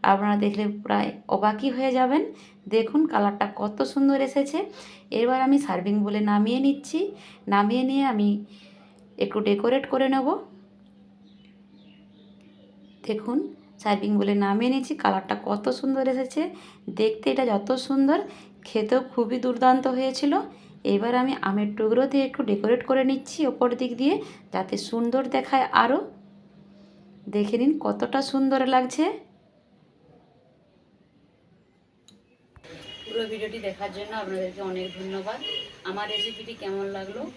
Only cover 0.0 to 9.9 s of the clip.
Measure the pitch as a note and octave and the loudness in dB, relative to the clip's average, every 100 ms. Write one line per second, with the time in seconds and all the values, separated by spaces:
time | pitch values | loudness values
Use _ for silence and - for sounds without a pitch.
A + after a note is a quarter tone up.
0 | - G3 G#3 G#3 G#3 G3+ G#3 G#3 - G3+ | 4 4 2 2 0 0 -4 -6 -2 0
1 | A3 - - - G#3 G#3+ C4+ B3 C4 B3+ | 0 -6 -2 0 2 0 -4 -2 0 2
2 | B3+ D4 - - - - - A3 A3 D4 | 2 2 -2 -10 -20 -20 -2 0 2 2
3 | D#4+ A3 G3+ G3+ G#3 - G#3 G#3+ C4+ C#4+ | 2 2 2 0 -10 -6 -8 -4 -4 2
4 | C#4 C#4 C4+ C#4 C#4+ D#4+ G#4 - - - | 2 2 0 0 0 -2 -6 -12 -20 -20
5 | - A3 A#3+ B3+ C4 C#4 C#4+ F3+ F#3+ G#3 | -6 0 2 2 4 4 2 -2 0 0
6 | G3+ G#3 G#3 G#3 G#3+ B3+ C#4 C#4 - D#4 | 0 0 2 4 2 2 2 0 -4 -4
7 | G4+ - - - - G3+ G#3 B3 C4 C#4 | -4 -6 -20 -16 0 2 4 2 2 2
8 | C#4 G#3+ G#3 G3+ - - - - - - | 2 4 2 2 -4 -20 -20 -20 -20 -20
9 | - - G3 G#3 G#3 G3+ A#3 C4+ C4+ | -20 -4 -2 0 2 2 2 0 0